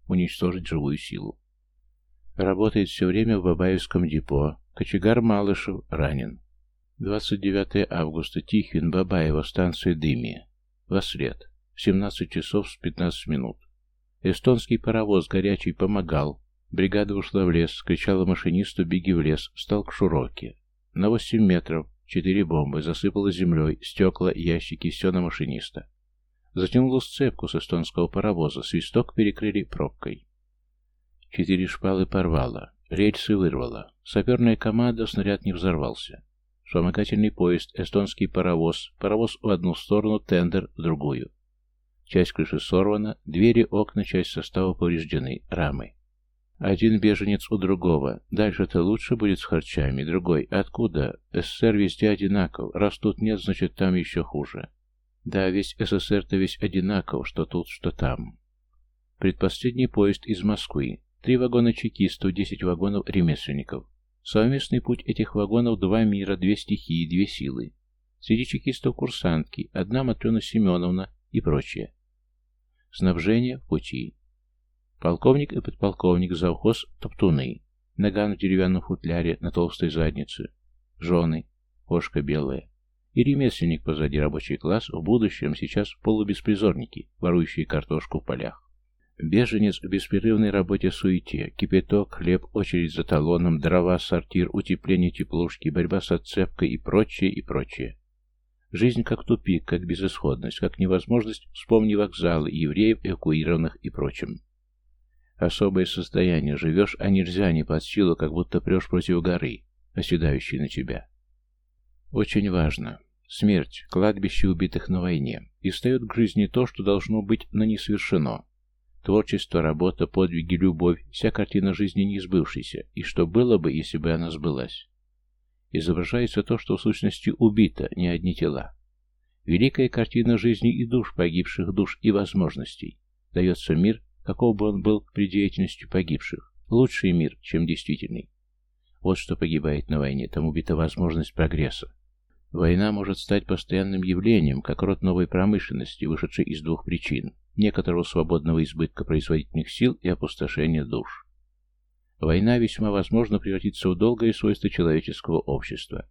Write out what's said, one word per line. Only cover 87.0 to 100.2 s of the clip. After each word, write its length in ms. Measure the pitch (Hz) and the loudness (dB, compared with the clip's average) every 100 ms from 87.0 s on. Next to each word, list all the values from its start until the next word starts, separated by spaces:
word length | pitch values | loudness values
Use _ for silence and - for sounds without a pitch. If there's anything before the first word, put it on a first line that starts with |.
| - _ | -18 _
ворующие 460 | 87 87 80 - | 2 2 2 -2
картошку 560 | 78 78 - 78 - 76 | -4 -4 -2 -4 -4 -6
в 60 | - | -6
полях. 340 | 64 53 - _ _ _ _ _ - | -6 -6 -10 _ _ _ _ _ -10
Беженец 640 | 80 101 120 110 104 - | 0 2 2 2 2 0
в 60 | 90 | -4
беспрерывной 600 | 95 - 98 113 107 107 | -4 -2 0 2 4 4
работе, 400 | 98 90 98 92 | 2 2 0 0
суете, 640 | - 95 90 - - - - | 0 0 0 -2 -6 -6 -6
кипяток, 580 | - 92 - 104 98 | 2 2 4 0 0
хлеб, 320 | - 87 92 - | -2 0 0 0
очередь 400 | 107 95 87 82 | -4 -2 -2 -2
за 120 | 85 | -4
талоном, 560 | - 80 78 85 87 80 | 0 0 2 2 2 2
дрова, 400 | 80 90 87 90 | 2 2 4 0
сортир, 480 | - 85 - 90 87 | 0 -4 -2 -2 0
утепление 600 | 101 - 87 - 90 90 | -2 -2 -2 2 2 2
теплушки, 560 | - 80 80 85 - 80 | 0 -4 -2 -4 -4 -2
борьба 320 | 82 85 95 | 0 0 -2
с 100 | - | 0
отцепкой 600 | 87 - 98 92 - 87 | -2 -2 -2 -2 0 -2
и 80 | - | -2
прочее, 520 | - 95 107 - 95 | 0 2 2 0 -2
и 100 | - | -2
прочее. 560 | - 67 - - 60 - _ _ _ _ _ _ _ | -4 -6 -6 -8 -10 -12 _ _ _ _ _ _ _
Жизнь 320 | 87 123 117 | 0 2 2
как 200 | - 117 | -2 -4
тупик, 420 | - 117 - 85 - | 0 0 2 -2 0
как 200 | 87 87 | -4 -4
безысходность, 720 | 87 95 - | -4 -4 -2